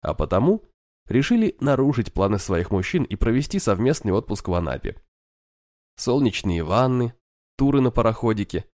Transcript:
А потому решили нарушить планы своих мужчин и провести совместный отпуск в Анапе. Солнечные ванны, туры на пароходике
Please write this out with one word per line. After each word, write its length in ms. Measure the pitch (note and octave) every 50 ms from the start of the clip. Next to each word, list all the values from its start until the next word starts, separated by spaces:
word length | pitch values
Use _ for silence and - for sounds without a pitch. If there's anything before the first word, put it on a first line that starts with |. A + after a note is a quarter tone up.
А 140 | - D#2 D#2+
потому 500 | - E2+ D2 F2+ F#2 A#2+ E3+ G#3+ A3 - _ _ _ _ _ _ _ _
решили 500 | - - B2+ C#3+ - A#3+ A#3 A3 F#3 - _
нарушить 520 | C3 C#3+ C#3 C3 C3+ C#3 D3 A#2+ A2+ -
планы 260 | - - F#2+ G2 G#2 G2
своих 320 | - - F#2+ E2+ F2 -
мужчин 320 | G#2 F#2+ F#2 - - F3+
и 140 | C3 - -
провести 420 | G2 - A#2 A#2 B2+ C#3+ - - G3
совместный 540 | - A#2 G2+ F2+ A2+ C3 C#3 - - G#2+
отпуск 360 | F#2 G#2 - - G#2+ G2 - -
в 60 | F2
Анапе. 420 | F2 E2+ D2+ B1+ C2 - - - - _ _ _ _ _ _ _ _ _ _ _ _ _ _ _ _ _ _ _
Солнечные 640 | - - B2 A#2+ C#3+ C#3 A2+ F#2+ - - G2+ F2 E2+
ванны, 520 | D#2+ D#2 F#2 A2+ B2+ B2+ B2+ B2 B2 A#2 - _ _ _ _ _ _ _ _
туры 240 | - C3+ C#3 C#3 C#3
на 100 | C3 B2
пароходике 760 | - A#2+ A2+ A2+ A2 - - A2+ A2 G#2+ G2+ - - F2+ - _ _